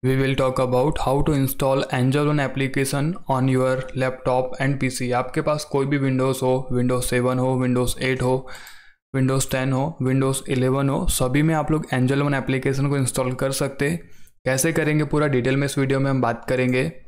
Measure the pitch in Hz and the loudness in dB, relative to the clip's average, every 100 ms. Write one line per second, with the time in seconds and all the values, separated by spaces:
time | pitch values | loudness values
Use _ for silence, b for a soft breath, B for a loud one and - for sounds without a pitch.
0 | 127 131 135 135 131 131 127 123 135 - | 0 2 2 2 0 0 0 2 2 0
1 | - 139 143 147 135 - 135 135 - 131 | 0 2 2 2 0 0 0 0 0 0
2 | 127 139 147 147 135 135 135 139 135 143 | 2 2 2 0 0 -2 -2 -2 -2 0
3 | 151 185 - 131 131 127 127 131 131 131 | -2 -4 -2 2 2 2 2 0 -4 -4
4 | 131 131 - 127 127 - 135 139 127 127 | -4 -2 0 0 0 -2 -2 0 -2 -2
5 | 120 123 127 - 156 151 - 139 139 143 | -2 -2 -2 -2 -2 -2 -2 -2 0 0
6 | 135 131 131 131 127 131 131 123 123 123 | 0 2 0 0 0 0 0 0 2 0
7 | - 127 123 127 131 131 127 123 120 - | 0 0 0 0 0 0 2 2 0 -2
8 | 127 131 127 127 131 B B B B B | -2 0 0 0 -2 B B B B B
9 | _ 135 131 131 - 135 131 131 139 - | _ 0 2 2 0 -2 0 0 -2 -2
10 | 127 131 135 135 - 131 127 135 139 135 | 0 2 2 -2 -2 0 2 2 0 0
11 | - - 127 135 156 160 143 156 - 131 | 0 0 0 2 2 2 0 -2 0 0
12 | 127 139 143 139 127 135 139 135 139 139 | 2 2 2 0 0 0 0 0 0 0
13 | 127 - 127 127 135 135 143 - 143 170 | 0 -2 -2 -2 -2 -2 -4 -2 -2 -2
14 | - b b _ - 131 165 165 143 151 | -6 b b _ -2 0 0 0 0 0
15 | 147 151 147 127 123 135 139 139 135 135 | 0 0 2 2 2 0 0 -2 0 0
16 | 135 135 117 117 - 127 127 127 156 165 | 2 2 0 -2 -2 0 2 2 -2 -6